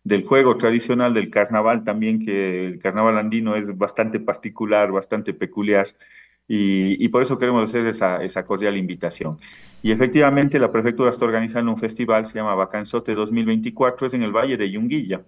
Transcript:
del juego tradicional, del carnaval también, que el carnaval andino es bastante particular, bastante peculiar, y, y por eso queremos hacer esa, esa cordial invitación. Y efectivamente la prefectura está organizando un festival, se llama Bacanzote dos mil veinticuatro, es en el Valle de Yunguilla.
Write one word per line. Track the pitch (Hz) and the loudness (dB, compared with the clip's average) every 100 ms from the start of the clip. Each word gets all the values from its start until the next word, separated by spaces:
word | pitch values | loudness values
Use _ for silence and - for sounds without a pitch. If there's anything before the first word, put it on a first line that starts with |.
del | - 101 | -2 0
juego | 92 135 127 110 | 4 4 6 4
tradicional, | 120 117 117 123 123 | 2 2 2 0 2
del | 113 98 | 2 0
carnaval | 104 101 110 110 117 | 0 2 2 2 0
también, | 110 107 110 110 | -2 -2 0 0
que | 110 98 95 90 92 | 0 -2 0 -2 -4
el | 85 | -4
carnaval | 98 101 113 107 | -4 0 2 2
andino | 110 113 110 107 | 0 -2 0 -2
es | 101 95 | -4 -4
bastante | 101 - 110 110 | -2 0 -2 -2
particular, | 110 - 110 - 107 104 104 | -4 -6 -8 -6 0 2 2
bastante | 98 98 107 104 | 0 -2 -4 -4
peculiar, | 95 92 - 104 101 98 - - - - _ - | -6 -6 -2 2 2 0 -6 -20 -20 -20 _ -4
y, | 107 101 95 95 98 | 0 2 2 2 2
y | 117 | 2
por | 123 | 2
eso | 127 131 | 0 0
queremos | 123 120 110 | 0 2 0
hacer | 120 113 | 0 -2
esa, | 101 95 90 | 0 -2 -2
esa | 92 95 - | -4 -6 -4
cordial | 98 104 98 | -2 -2 -2
invitación. | 90 90 85 - 80 78 - - - - | -4 -6 -8 -6 -8 -10 -14 -20 -20 -4
Y | 107 | 0
efectivamente | 113 131 151 143 143 139 143 | 2 2 4 4 4 2 2
la | 117 | 2
prefectura | 113 117 113 123 | 2 0 2 0
está | - 120 | 2 0
organizando | 113 113 120 117 | 0 -2 -2 -2
un | 110 | -2
festival, | 110 113 117 110 110 | -4 -4 0 0 0
se | 110 | -4
llama | 107 | -2
Bacanzote | 95 95 104 101 120 117 107 | -2 -2 -4 -6 -4 -2 -2
dos | 107 | -2
mil | 117 113 | 0 0
veinticuatro, | 113 117 113 127 123 131 | 0 -2 0 0 0 -4
es | |
en | 127 | -2
el | 110 | -2
Valle | 104 131 120 | 0 0 0
de | 101 | -2
Yunguilla. | 104 120 151 101 92 | -2 -2 -2 -4 -8